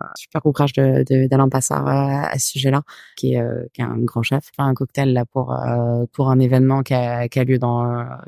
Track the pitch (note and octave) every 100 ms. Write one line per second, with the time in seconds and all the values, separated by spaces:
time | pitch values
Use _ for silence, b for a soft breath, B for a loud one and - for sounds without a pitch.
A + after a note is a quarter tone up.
0 | - - - D#3+ D3+ C#3 C#3+ C#3 C3+ C3
1 | C3 C3 C3 C3+ C3+ C3+ - D3 C#3 C#3
2 | C#3 C#3 - C3+ - C#3 C3+ C3+ B B
3 | B - C3 B2 A#2 A#2+ B2 - A#2+ A2+
4 | A#2+ A#2+ A#2 C#3 - - C#3 B2+ C3 -
5 | C#3 B2 A#2+ C3 B2+ B2+ B2 A#2+ A#2+ A#2+
6 | A#2+ - C3 C3 B2+ B2+ C3 C3+ C3 B2+
7 | B2 A#2+ A#2+ C3 B2+ C3 B2 A#2+ A#2+ A#2+
8 | B2 C3